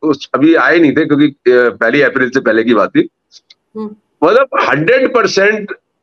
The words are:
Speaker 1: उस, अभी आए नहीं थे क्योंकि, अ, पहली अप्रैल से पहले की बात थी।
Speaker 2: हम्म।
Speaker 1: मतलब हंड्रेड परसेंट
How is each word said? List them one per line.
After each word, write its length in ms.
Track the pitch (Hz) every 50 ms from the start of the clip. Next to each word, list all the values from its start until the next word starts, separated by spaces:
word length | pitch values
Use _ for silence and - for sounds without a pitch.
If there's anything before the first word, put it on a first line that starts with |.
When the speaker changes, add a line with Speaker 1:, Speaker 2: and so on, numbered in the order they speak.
Speaker 1:
उस, 280 | - 156 139 - - - -
अभी 200 | 127 143 160 165
आए 240 | 143 123 135 160 175
नहीं 180 | 165 139 123
थे 80 | 147 160
क्योंकि, 220 | 135 147 139 151
अ, 100 | 139 139 _ _ 123
पहली 540 | 123 123 123 117 98 - 117 113 131 147
अप्रैल 280 | 135 120 - 131 127 123
से 100 | 123 135
पहले 240 | 123 117 107 110 110
की 100 | 120 117
बात 160 | 104 95 87
थी। 180 | - 113 - - _ _ _ _ - - _ _ - _ _ _ _
Speaker 2:
हम्म। 200 | 220 214 208 214 _ _ _ _ _ 147
Speaker 1:
मतलब 240 | 165 214 262 269 - - 185 196 127
हंड्रेड 460 | 131 147 160 190 247 262 262 - -
परसेंट 640 | 233 208 202 - 196 196 208 214 208 196 - - - _ _ _ _